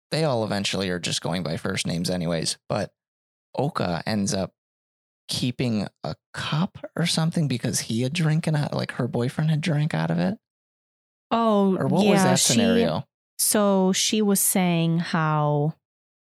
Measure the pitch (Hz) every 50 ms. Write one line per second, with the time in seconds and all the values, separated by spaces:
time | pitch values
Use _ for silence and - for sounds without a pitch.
0 | _ - - 147 160 151 127 113 110 101 101 101 98 - - 95 98 92 90 87
1 | 80 107 107 - - - 85 92 85 76 82 - - 98 95 - - - 87 85
2 | 90 90 90 90 87 85 85 80 - - - - _ - - 110 95 - _ _
3 | _ _ _ _ _ _ _ _ _ _ - - 127 151 - - - 90 85 78
4 | - - 107 104 98 98 101 95 92 - _ _ _ _ _ _ _ _ _ _
5 | _ _ _ _ _ - - - - 127 123 - 139 120 110 104 95 - _ _
6 | - 73 80 _ _ _ - - - - - 151 185 - _ - - - - -
7 | 165 170 - - 160 160 - 175 156 131 123 117 - 123 - - - - 113 113
8 | 127 131 147 180 160 151 156 160 - 170 156 147 143 - - - - - - -
9 | 127 - - 120 120 131 - - 156 156 160 147 - 185 147 147 151 160 - 160
10 | 160 165 165 170 175 185 208 - _ _ _ _ _ _ _ _ _ _ _ _
11 | _ _ _ _ _ - 233 226 233 226 208 202 196 196 185 - - - 139 175
12 | 208 208 196 196 190 185 180 175 - - - 233 233 - 185 185 - - 156 -
13 | - _ _ _ _ _ _ - - - - 214 202 202 196 190 185 185 185 -
14 | - - - 214 214 202 196 190 - - - 196 185 175 170 165 165 165 165 170
15 | 170 - - 170 156 156 156 151 151 147 147 147 147 156 - _ _ _ _ _
16 | _ _ _ _ _ _